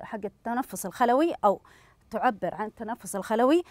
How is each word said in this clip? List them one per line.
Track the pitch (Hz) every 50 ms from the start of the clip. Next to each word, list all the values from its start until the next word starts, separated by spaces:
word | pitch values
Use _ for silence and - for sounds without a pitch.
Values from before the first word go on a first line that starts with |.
حق | - - - 214 202
التنفس | 196 - _ - 226 233 247 254 - - - -
الخلوي | 185 - - 254 233 240 269 320 339 -
أو | - - 208 190 - - _ - - _ _ _ _ _ _
تعبر | - 208 180 254 220 190 - 170 -
عن | 160 214 214
التنفس | - - 226 208 - - - 190 -
الخلوي | 196 185 - 220 214 247 254 311 349 349 -